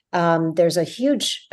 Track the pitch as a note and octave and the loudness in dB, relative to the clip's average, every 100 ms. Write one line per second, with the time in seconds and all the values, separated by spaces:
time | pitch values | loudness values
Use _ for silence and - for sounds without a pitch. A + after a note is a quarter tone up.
0 | _ F3 E3+ E3 E3 E3 E3+ E3+ D#3 - | _ 0 2 2 0 2 2 2 -4 -2
1 | C4+ B3+ - - - | -2 0 -4 -8 -6